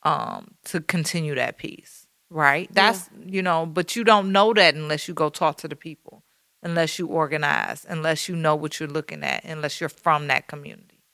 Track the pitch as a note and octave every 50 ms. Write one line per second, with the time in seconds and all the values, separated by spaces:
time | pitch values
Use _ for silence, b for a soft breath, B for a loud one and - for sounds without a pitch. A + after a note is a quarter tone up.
0 | _ D3 D#3 C#3+ A#2 A2+ - G1+ - - _ _ _ - - F3+ D#3 _ - F3
1 | D#3 D#3 - F3 D#3+ D3+ D3 B2+ B2 A#2 - _ - - - - _ - - -
2 | - _ _ _ _ _ F3 D#3 D3+ C#3+ C#3 D#3 F#3 - - G3 F#3+ G#3+ A#3 G3
3 | F3+ - - - - F3+ F#3+ F#3+ F#3 F#3 E3+ D#3+ E3 E3 D#3 D#3+ F3 F3 - A#3
4 | A#3 G#3+ A3 G#3 G3 G3 F#3+ G3 G3+ A3 A3+ G#3+ F#3+ E3+ D3 D3+ D#3 D3+ D3+ D3+
5 | - - F3 D#3 D#3+ D3+ D3 - E3+ D#3 C#3+ - - D#3+ D3+ C3+ - E3 D#3 _
6 | _ - - - _ _ _ _ _ _ _ _ _ E3+ E3+ E3+ E3 D#3 - -
7 | F#3 D#3+ - E3 D#3+ C#3+ C#3+ D#3 D3+ C#3+ D3 A#1 - - - - - - F3+ D#3+
8 | D#3 D#3+ D#3+ D#3 - - F#3 E3 D#3+ D#3 D3+ D3+ D#3 D3+ - - D#3+ D3+ C#3+ D#3
9 | D3+ - - D3 D3+ C#3 C3+ - - - D#3+ D#3 D3+ D3 - - E3+ D3 - _
10 | _ F3 D#3+ D3 D3 C#3+ C3+ C3+ - _ - D3 C#3+ - - - _ _ _ _
11 | _ _